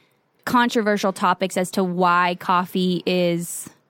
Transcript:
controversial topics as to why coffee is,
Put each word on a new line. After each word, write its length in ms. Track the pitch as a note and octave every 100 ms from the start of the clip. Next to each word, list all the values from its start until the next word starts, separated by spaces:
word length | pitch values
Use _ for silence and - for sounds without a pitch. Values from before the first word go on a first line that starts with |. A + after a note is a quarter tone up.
| _ _ _ _
controversial 720 | - B3 A#3+ B3 G#3 G3+ G3
topics 420 | - F#3 F3+ F#3+ F#3+
as 140 | F3+
to 140 | -
why 520 | F#3 F3 F3+ F3 F3+ F3+
coffee 640 | - F3+ F3+ F#3+ F3+ F3 -
is, 640 | F3+ F3 E3+ E3+ - - - _